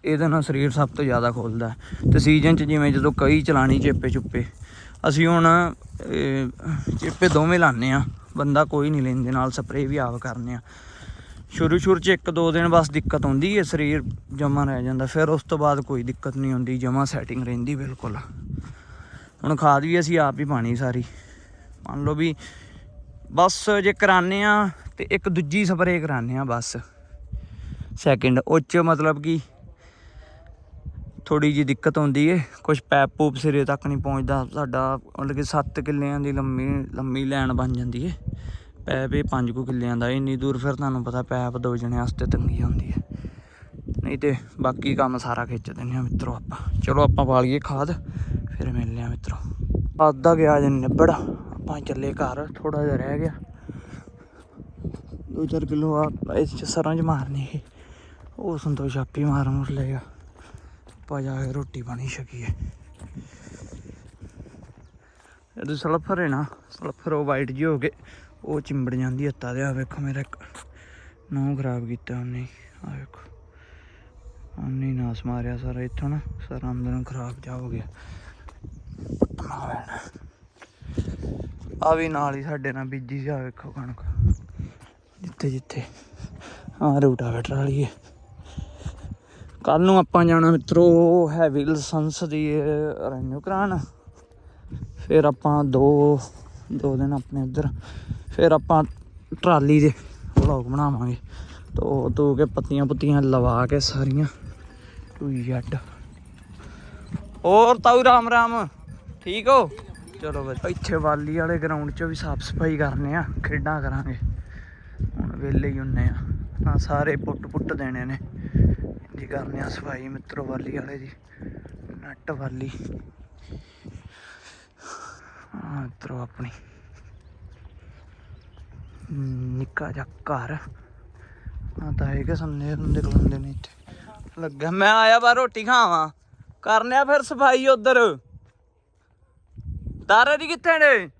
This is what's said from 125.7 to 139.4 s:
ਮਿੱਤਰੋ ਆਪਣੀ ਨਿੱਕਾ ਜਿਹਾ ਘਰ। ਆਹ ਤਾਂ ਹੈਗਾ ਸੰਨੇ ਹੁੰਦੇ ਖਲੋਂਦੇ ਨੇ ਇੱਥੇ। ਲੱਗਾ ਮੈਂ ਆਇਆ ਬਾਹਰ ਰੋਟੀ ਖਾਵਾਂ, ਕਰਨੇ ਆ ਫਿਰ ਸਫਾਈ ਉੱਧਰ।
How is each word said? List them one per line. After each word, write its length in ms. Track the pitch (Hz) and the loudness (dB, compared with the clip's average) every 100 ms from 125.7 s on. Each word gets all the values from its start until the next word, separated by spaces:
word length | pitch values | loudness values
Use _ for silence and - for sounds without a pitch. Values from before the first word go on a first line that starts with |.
| 143 | -8
ਮਿੱਤਰੋ 400 | 127 - - 127 | -10 -14 -12 -10
ਆਪਣੀ 280 | 120 - 123 - - - - - - - - - - - - - - - - - - - - - - - - - - | -12 -12 -12 -12 -20 -20 -20 -20 -20 -20 -20 -20 -20 -20 -20 -20 -20 -20 -20 -20 -20 -20 -20 -20 -20 -20 -20 -20 -10
ਨਿੱਕਾ 800 | 143 135 127 127 127 131 - 151 | -6 -6 -4 -6 -6 -6 -6 -8
ਜਿਹਾ 140 | 151 131 - - | -8 -12 -14 -6
ਘਰ। 220 | 135 120 | -6 -4
ਆਹ 1400 | 151 - - - - - - - - - - - - 156 147 | -10 -10 -20 -20 -20 -20 -20 -20 -18 -14 -12 -12 -10 -6 -2
ਤਾਂ 80 | 139 | -2
ਹੈਗਾ 280 | 143 139 165 | -2 -2 -2
ਸੰਨੇ 380 | 160 143 147 | -4 -6 -6
ਹੁੰਦੇ 280 | 151 156 - | -4 0 0
ਖਲੋਂਦੇ 360 | - - - 135 | 4 4 4 0
ਨੇ 120 | 139 | -6
ਇੱਥੇ। 920 | - - - - - - - - - | -10 -14 -20 -20 -20 -20 -20 -18 -8
ਲੱਗਾ 300 | 160 139 156 | -8 -4 -2
ਮੈਂ 200 | 185 196 | 6 8
ਆਇਆ 260 | 220 220 233 | 8 8 8
ਬਾਹਰ 160 | 240 240 | 8 6
ਰੋਟੀ 280 | 247 220 | 2 -2
ਖਾਵਾਂ, 460 | 214 247 214 165 156 - _ _ - - | 2 4 6 4 0 -6 _ _ -20 -8
ਕਰਨੇ 340 | - 220 233 254 | 2 2 4 2
ਆ 80 | 277 | 4
ਫਿਰ 160 | 294 | 2
ਸਫਾਈ 440 | 262 254 277 262 262 | 2 4 6 6 6
ਉੱਧਰ। 500 | 254 214 247 226 139 _ - - _ _ _ _ _ _ _ _ _ | 6 6 6 6 2 _ -20 -20 _ _ _ _ _ _ _ _ _